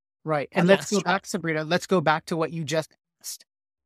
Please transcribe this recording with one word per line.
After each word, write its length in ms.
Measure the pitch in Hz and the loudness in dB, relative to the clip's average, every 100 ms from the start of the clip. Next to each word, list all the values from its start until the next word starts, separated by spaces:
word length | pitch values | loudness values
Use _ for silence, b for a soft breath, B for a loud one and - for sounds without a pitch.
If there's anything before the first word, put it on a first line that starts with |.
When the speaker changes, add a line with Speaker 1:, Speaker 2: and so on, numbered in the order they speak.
| _ _ | _ _
Speaker 1:
Right. 240 | 160 151 131 | -4 -4 -2
And 160 | 190 175 | 2 6
Speaker 2:
Okay. 80 | 196 | 6
Speaker 1:
let's 120 | 143 | 4
go 120 | 202 | -2
back, 240 | 175 196 - | 0 -2 -2
Sabrina. 400 | 196 165 156 156 | -6 -4 -4 0
Let's 220 | 175 - | -2 0
go 120 | 185 | 0
back 260 | 156 156 - | 2 0 0
to 100 | 165 | -4
what 160 | 160 | -4
you 100 | 165 | -4
just 320 | 143 160 156 _ _ _ | -4 -4 -4 _ _ _
asked. 220 | - - _ _ _ _ | -16 -16 _ _ _ _